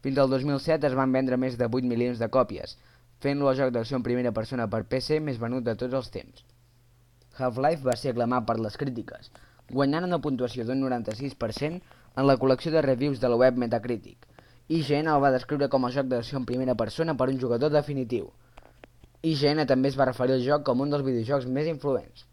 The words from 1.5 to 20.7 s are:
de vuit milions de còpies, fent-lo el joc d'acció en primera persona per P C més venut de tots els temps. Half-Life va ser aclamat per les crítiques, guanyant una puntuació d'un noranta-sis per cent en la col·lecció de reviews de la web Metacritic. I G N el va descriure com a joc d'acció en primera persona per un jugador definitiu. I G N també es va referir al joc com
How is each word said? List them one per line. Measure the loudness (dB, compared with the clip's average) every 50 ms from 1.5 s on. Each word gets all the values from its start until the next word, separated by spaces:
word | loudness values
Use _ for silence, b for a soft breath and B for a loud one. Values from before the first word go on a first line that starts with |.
| -2
de | -2 -2 0
vuit | 0 0 0
milions | 0 0 0 0 0 0 -2
de | -4
còpies, | 2 2 2 2 2 -2 -10 -10 -12 -14 b b b b b b b _ _
fent-lo | -4 -2 0 2 2 2
el | 2 2
joc | 2 0 0
d'acció | -2 -2 -2 -4 -4
en |
primera | -2 -2 -2 0 0 0 -2
persona | -2 -4 -4 -4 -4 -2 -2
per | -2 -4 -4 -2
P | -4 -4
C | -2 0 -2 -2
més | 0 -4 -4 -4
venut | -4 -4 -4 -2
de | -2 -2 -4 -2
tots | -4 -4 -4
els | -4 -4 -6
temps. | -12 -14 -14 -14 -20 -20 _ _ _ _ _ _ _ _ _ _ _ _ _ _ _ _ _ _ -8 -4
Half-Life | -4 -2 -2 0 0 0 0 2 0
va | -2 -2
ser | 0 -2 -4
aclamat | 0 0 0 2 0 0 0
per | 0 -2 -2
les | -2 -6 -4 -6
crítiques, | -6 -6 -6 -8 -10 -10 -14 -18 -20 -20 B B B B B B B -6
guanyant | -2 0 0 0 0 -2 -2 -2
una | -2 -2
puntuació | -2 -4 -2 -2 -4 -4 -4 -6 -4
d'un | -2 -2 -2
noranta-sis | 0 0 -2 -2 -4 -6 -8 -6 -8 -10 -6 -6
per | -6 -6 -4
cent | -4 -6 -6 -6 -8 b b b b b b b 2
en | 4
la | 4 4 4
col·lecció | 4 2 2 2 0 0 2
de | 2
reviews | 4 4 2 2 0 -2 0 0
de | 0 2
la | 4 6
web | 6 4 4 2
Metacritic. | -2 0 -2 -2 -2 -4 -6 -6 -6 -16 -20 _ -20 _ b b b b b b b
I | _ -2 -2
G | 2 2 0 0
N | 2 2
el | 2 4
va | 6 4
descriure | 4 2 0 -2 0 0 0 2
com | 2 2 2
a | 2 0
joc | -2 0 0
d'acció | -2 -2 -2 -4 -6 -6
en | -4
primera | -2 -2 -2 0 0 0
persona | 0 0 -2 -2 -2 -2 -2 0
per | 0 0 0
un | 0 -2
jugador | 0 0 0 2 2 2
definitiu. | 2 2 2 0 -4 -4 -4 -2 -4 -4 -4 -6 _ b b b b b b b b b -20 _ _ _ -20 _ _ _
I | -2 -2 0 4
G | 2 2 4
N | 2 4
també | 4 4 4 4 2
es | 2 2
va | 2 2
referir | 2 0 2 2 2
al | 2
joc | 2 2 0 2 2
com | 0